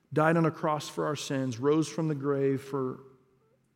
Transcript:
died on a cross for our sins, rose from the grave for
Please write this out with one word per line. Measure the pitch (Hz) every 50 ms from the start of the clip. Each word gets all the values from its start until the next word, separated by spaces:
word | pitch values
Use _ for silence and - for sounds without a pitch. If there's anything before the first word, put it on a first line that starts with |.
| _ - 135
died | 151 156 160 165
on | 170 160
a | 156
cross | - - 170 156 151 147 -
for | - - 170 156
our | 151 143
sins, | - - - 143 135 131 131 113 117
rose | 135 143 156 160 147 147
from | - 170 160
the | 156 151
grave | 135 135 143 139 139 139 135 135 131
for | 135 - 143 135 131 127 127 - - - - _ _ _ _ _ _ _ _ _ _ _ _